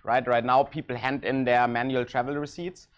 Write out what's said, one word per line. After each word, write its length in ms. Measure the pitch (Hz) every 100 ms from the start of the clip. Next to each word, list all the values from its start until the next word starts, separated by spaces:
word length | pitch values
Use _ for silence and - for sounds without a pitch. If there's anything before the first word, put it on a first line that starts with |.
right? 240 | - 123 123
Right 160 | 120
now, 180 | 120 131
people 320 | 139 - -
hand 300 | 120 131 139
in 180 | 117 135
their 240 | 123 120 120
manual 380 | 120 127 131
travel 320 | 120 131 127 147
receipts, 520 | 147 - 175 175 -